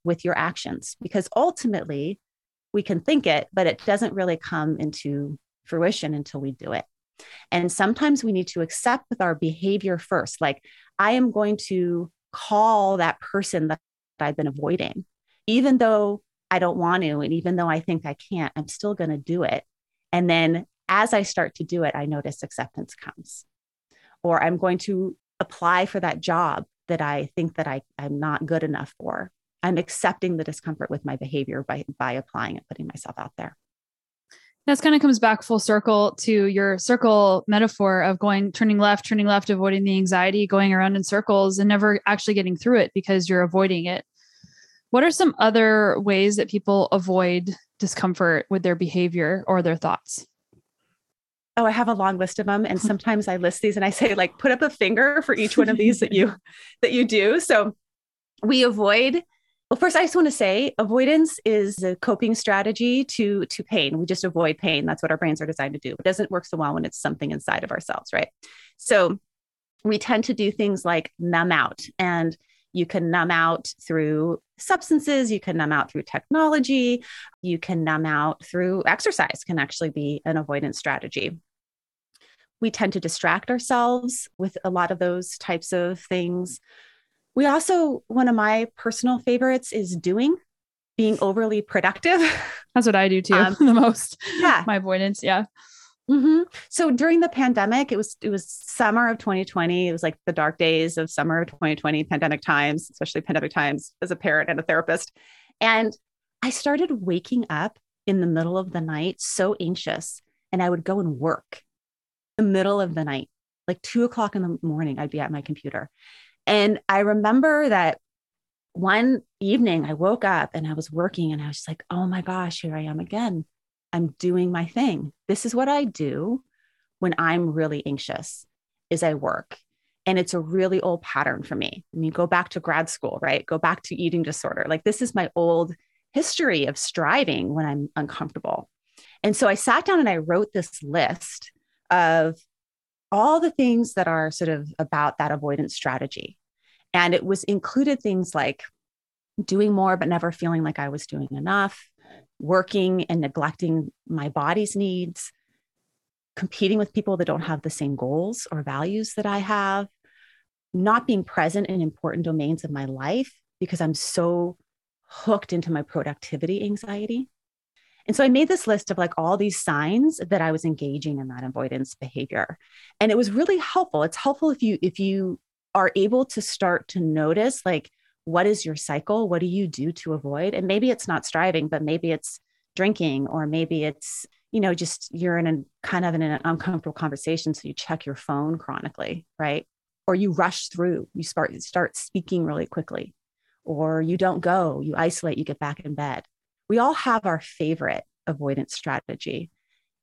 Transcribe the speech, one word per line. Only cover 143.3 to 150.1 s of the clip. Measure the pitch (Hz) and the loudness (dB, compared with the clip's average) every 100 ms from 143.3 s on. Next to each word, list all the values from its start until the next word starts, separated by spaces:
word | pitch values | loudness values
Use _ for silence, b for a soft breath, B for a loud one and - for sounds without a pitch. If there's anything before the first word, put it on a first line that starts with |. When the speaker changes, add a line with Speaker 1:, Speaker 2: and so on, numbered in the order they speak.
| 320 | 4
Speaker 1:
the | 320 | 2
things | - 247 233 226 | 2 2 2 0
that | 190 170 | 0 0
are | 160 156 | 0 -2
sort | - 165 | -2 -2
of | 151 147 - | -2 -6 -8
about | 151 151 147 - | -4 0 0 0
that | 151 | -4
avoidance | 147 147 143 139 - | -2 -2 -2 -4 -4
strategy. | 135 131 139 - - - _ _ _ _ - | -4 -4 -6 -10 -14 -18 _ _ _ _ -2
And | 175 175 | 2 4
it | 175 185 | 2 0
was | 190 | -4
included | - 202 - 262 285 269 | 0 -2 -2 0 0 0
things | 208 185 175 | 0 -2 -2
like | 156 139 - - _ _ _ _ _ _ - | -2 -2 -4 -16 _ _ _ _ _ _ -10
doing | - 190 208 | -2 2 4
more, | 196 190 185 | 4 2 2
but | |
never | 170 | 0